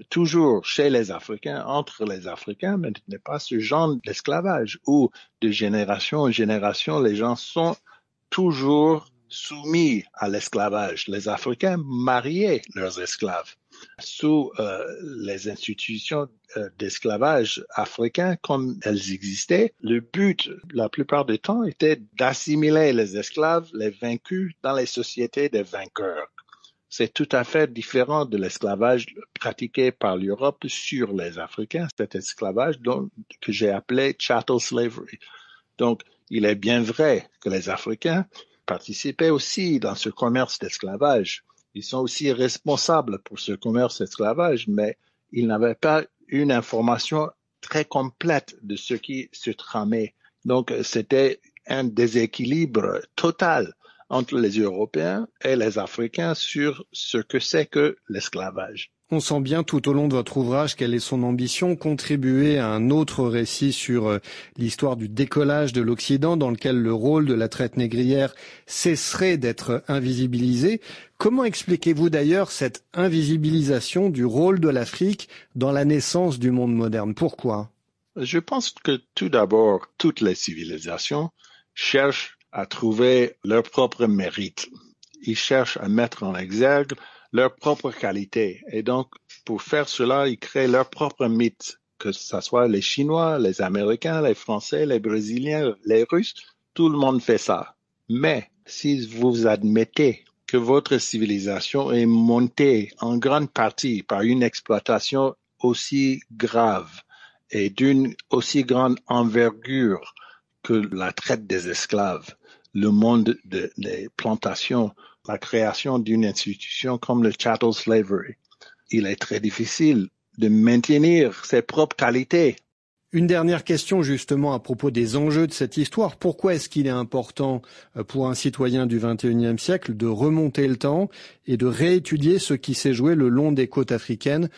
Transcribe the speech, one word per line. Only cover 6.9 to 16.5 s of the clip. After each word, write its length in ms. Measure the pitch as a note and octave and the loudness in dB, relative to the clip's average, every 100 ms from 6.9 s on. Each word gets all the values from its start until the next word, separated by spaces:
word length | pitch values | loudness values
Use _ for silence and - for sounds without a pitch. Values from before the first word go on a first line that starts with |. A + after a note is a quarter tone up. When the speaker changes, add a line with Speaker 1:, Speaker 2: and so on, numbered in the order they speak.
| D3+ | 0
Speaker 1:
les 160 | A#2+ G#2 | 0 0
gens 200 | A#2 A#2+ | -2 -4
sont 400 | - E3+ E3+ - _ _ _ _ - | -6 -2 -2 -4 _ _ _ _ -8
toujours 840 | - F3+ C3+ C#3 D3 D#3 D#3 - _ _ | 0 0 2 2 4 4 2 -4 _ _
soumis 760 | - - D3 D3 E3+ D#3 G#2+ - | -14 -12 -12 -2 2 2 2 -4
à 160 | - G2+ | -6 -4
l'esclavage. 800 | G2+ - G#2+ G2+ G#2 G2 E2+ - | -4 -4 -2 -2 -2 -4 -6 -6
Les 200 | G2+ G#2 | -6 -4
Africains 500 | G#2 B2+ A#2+ F#3+ F3 | -4 -4 -2 0 0
mariaient 800 | C#3 B2 B2+ B2 C3+ F3 G#3 B2+ - G2+ | -4 -4 0 0 0 -2 0 0 -2 -6
leurs 260 | F#2 F2+ | -6 -6
esclaves. 540 | F2+ - G2+ F2 - - _ - - - | -8 -6 -4 -4 -8 -20 _ -20 -20 -18
Sous, 520 | - - D3+ D3+ C3+ - | -16 -4 2 2 0 -4
euh, 240 | G#2 F#2 E2 - D#3+ A#2+ | -6 -6 -8 -10 -12 -10
les 260 | G2+ F#2+ G#2 | -8 -8 -8
institutions, 760 | G2+ - G#2 - G#2+ - D3+ C#3 _ _ | -8 -10 -8 -8 -8 -6 -6 -6 _ _